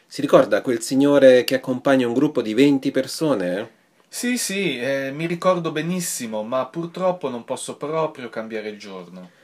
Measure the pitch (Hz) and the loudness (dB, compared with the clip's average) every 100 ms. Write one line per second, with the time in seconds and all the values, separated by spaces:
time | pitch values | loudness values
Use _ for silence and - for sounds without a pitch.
0 | _ - 139 170 117 196 139 120 - 131 | _ -8 4 6 6 0 0 -4 0 2
1 | 143 143 135 127 120 131 - 127 143 135 | 4 8 8 8 4 -2 -2 -2 2 2
2 | 120 120 147 139 110 110 143 139 139 131 | 2 2 0 0 0 4 4 4 0 -2
3 | 131 - 156 117 90 92 117 _ _ _ | -4 -4 -2 0 -2 -4 -6 _ _ _
4 | _ - 240 247 - 196 185 123 127 139 | _ -6 -4 -2 -4 -4 -4 -4 -4 -4
5 | 135 143 165 175 185 180 160 151 160 185 | -6 -6 -6 0 0 0 -2 -4 -4 -4
6 | 175 - 117 107 110 131 127 165 170 180 | -6 -8 -6 -6 -4 -4 -4 -8 -10 -4
7 | 185 180 139 120 - 123 - 143 147 160 | -2 -2 -6 -8 -8 -10 -10 -10 -6 -4
8 | 160 - 120 117 110 110 107 104 104 95 | -4 -6 -12 -12 -8 -8 -8 -12 -14 -14
9 | 87 92 90 _ | -14 -18 -20 _